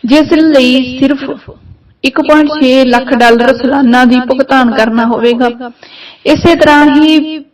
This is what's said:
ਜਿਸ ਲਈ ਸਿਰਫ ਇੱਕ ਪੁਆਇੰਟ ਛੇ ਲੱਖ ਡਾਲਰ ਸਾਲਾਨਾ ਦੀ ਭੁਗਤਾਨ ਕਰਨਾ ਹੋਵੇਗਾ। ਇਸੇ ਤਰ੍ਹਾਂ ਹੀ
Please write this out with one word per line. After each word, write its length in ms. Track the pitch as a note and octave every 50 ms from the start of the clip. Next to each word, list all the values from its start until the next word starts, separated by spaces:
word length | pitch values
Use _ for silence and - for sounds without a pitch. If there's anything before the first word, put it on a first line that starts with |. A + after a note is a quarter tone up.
| -
ਜਿਸ 280 | A3+ C4+ D#4 D4+ -
ਲਈ 640 | - D4+ D#4+ D#4+ D4+ C4+ B3+ B3 B3+ C4 B3+ B3 B3+ C4
ਸਿਰਫ 320 | C4+ C4+ C#4+ C#4 C#4 - - - - - - _ _ - - _ _ _ _ _ -
ਇੱਕ 160 | C4+ - D#4+
ਪੁਆਇੰਟ 300 | D4 - D4+ D4+ D4+ D4 D4+ D4+
ਛੇ 240 | C#4+ B3+ B3+ C4+ C4
ਲੱਖ 280 | B3+ B3 A#3+ B3+ B3 C4+
ਡਾਲਰ 400 | A#3 A#3+ A#3 A#3 A#3 B3 B3+ C4
ਸਾਲਾਨਾ 480 | B3 - B3 C#4 C#4 C#4 A#3 A#3+ B3 B3+
ਦੀ 160 | A#3+ B3+ B3+ B3+ B3
ਭੁਗਤਾਨ 420 | C4 C4 C4+ - C#4 C4 B3+ A#3
ਕਰਨਾ 360 | G#3+ G3 A3 A#3 A3+ A#3 A3+
ਹੋਵੇਗਾ। 440 | A#3 A#3 A3+ A3+ A#3+ A#3+ A#3 B3+ A#3+ A#3+ A#3+ B3+ A#3+ A#3+ _ - - - - - - - _ _
ਇਸੇ 280 | - D4+ - - E4+ E4+
ਤਰ੍ਹਾਂ 300 | - D#4 D4+ D4 D4 D4
ਹੀ 520 | D4 C#4 D4 D#4 D#4 D#4 D#4 D4 D#4 D#4 D#4 C#4 _